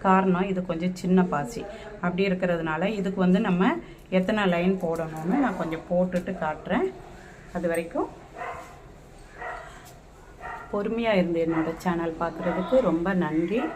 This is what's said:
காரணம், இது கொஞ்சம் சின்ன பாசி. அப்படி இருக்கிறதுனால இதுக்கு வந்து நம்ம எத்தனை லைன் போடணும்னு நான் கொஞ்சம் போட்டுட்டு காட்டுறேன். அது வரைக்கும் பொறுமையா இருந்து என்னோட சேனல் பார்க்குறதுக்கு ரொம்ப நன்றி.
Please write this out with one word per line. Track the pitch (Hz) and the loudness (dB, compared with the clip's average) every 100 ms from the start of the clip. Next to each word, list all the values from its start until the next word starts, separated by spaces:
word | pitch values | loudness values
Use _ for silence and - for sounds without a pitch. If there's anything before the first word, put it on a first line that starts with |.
காரணம், | 196 190 190 180 196 | 6 6 6 4 2
இது | 185 180 | 0 -2
கொஞ்சம் | 160 180 180 | -2 -2 -2
சின்ன | 180 185 180 | 4 4 6
பாசி. | 147 143 - - - - - 180 | 2 -4 -8 -10 -12 -14 -6 -4
அப்படி | 180 196 | 0 2
இருக்கிறதுனால | 185 185 170 160 156 190 214 | 2 0 0 0 0 -2 -2
இதுக்கு | 190 190 180 | -4 2 4
வந்து | 185 220 | 4 4
நம்ம | 175 226 349 - - - 185 | 4 2 2 -6 -18 -2 0
எத்தனை | 185 214 196 | 2 2 2
லைன் | 170 175 190 170 | 4 2 2 0
போடணும்னு | 165 160 160 165 254 254 | -2 -4 -6 -2 2 2
நான் | 185 | 0
கொஞ்சம் | 165 160 - | -4 -6 -2
போட்டுட்டு | 180 180 180 175 190 | 0 2 0 -4 -4
காட்டுறேன். | 156 151 - 214 370 - - - - - - - | -4 -4 -2 0 0 -4 -16 -18 -18 -20 -10 -4
அது | 170 | -2
வரைக்கும் | 165 170 294 381 - - - - - - - - - - - - - - - - - - - - - - - - - - | -2 -2 -4 -4 -8 -18 -12 -10 -10 -14 -18 -20 -20 -20 -20 -20 -14 -12 -12 -14 -18 -20 -20 -20 -20 -20 -16 -14 -12 -6
பொறுமையா | 202 202 226 226 202 | -4 -2 -2 2 4
இருந்து | 170 165 165 | 4 2 2
என்னோட | 165 160 165 | 2 0 -2
சேனல் | 180 170 165 160 | -2 0 -2 -2
பார்க்குறதுக்கு | 170 160 180 175 185 262 214 | -4 -2 -2 -2 2 4 4
ரொம்ப | 165 175 190 151 | 2 2 2 2
நன்றி. | 156 170 214 320 | 0 0 0 -2